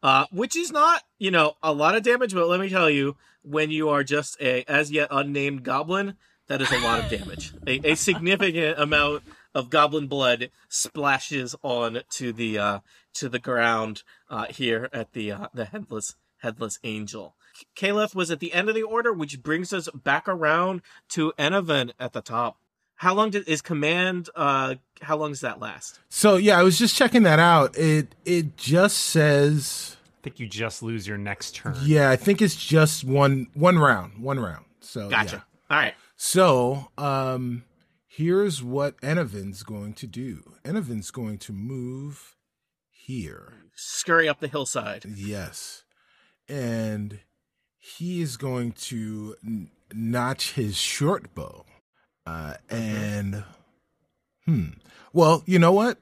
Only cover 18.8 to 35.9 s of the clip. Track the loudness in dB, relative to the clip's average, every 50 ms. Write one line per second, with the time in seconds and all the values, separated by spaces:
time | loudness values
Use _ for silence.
18.8 | -4 -2 -4 -4 -4 -4 -6 -6 -6 -8 -10 -12 -6 -4 -4 -4 -4 -4 -6 -6
19.8 | -8 -8 -14 -8 _ 0 0 0 0 -4 -4 0 0 2 2 2 2 0 -2 -6
20.8 | -10 _ -20 -20 _ _ -4 -2 -2 -2 0 0 -2 0 2 0 0 2 0 0
21.8 | 0 -2 -6 _ -10 -8 _ -10 -10 -6 -4 -4 -4 -4 -6 _ _ _ _ _
22.8 | _ _ _ _ 0 2 4 4 2 2 0 -4 -2 -2 -2 -2 -2 -4 -4 -2
23.8 | 0 0 0 2 0 0 -2 -4 -6 -8 -6 -2 0 2 2 2 0 -2 -6 -8
24.8 | _ _ _ _ -4 -4 -2 -2 -2 -4 -6 -6 -6 -8 -8 -8 -10 -12 -12 -12
25.8 | -16 -18 -20 _ _ _ -4 4 6 6 6 8 6 6 8 8 8 8 6 6
26.8 | 2 2 4 4 4 6 8 8 8 8 8 8 8 8 8 8 6 4 2 0
27.8 | 2 4 4 4 2 -2 -8 _ _ 0 0 0 0 -2 -6 -8 -2 2 4 4
28.8 | 4 4 2 0 -2 2 2 4 6 6 6 6 6 4 4 2 0 -4 -8 -8
29.8 | -10 -12 -16 _ _ _ _ _ _ -16 -14 -12 -12 -12 -8 -6 -6 -6 -6 -8
30.8 | -8 -8 -8 -8 -8 -8 -8 -8 -8 -8 -8 -10 -12 -14 -14 -10 -8 -8 -6 -2
31.8 | 2 4 4 6 6 6 4 4 4 2 4 4 4 2 2 -2 -4 2 4 4
32.8 | 6 4 2 -2 -4 0 2 4 4 4 4 2 -2 -6 _ 2 4 6 6 6
33.8 | 6 6 4 4 0 -8 -12 -10 -8 -6 -4 -4 -4 -6 -8 -12 -16 _ _ _
34.8 | -20 -14 -12 -10 -6 -2 0 0 0 0 -4 -12 -14 _ _ _ _ _ 0 0
35.8 | 0 0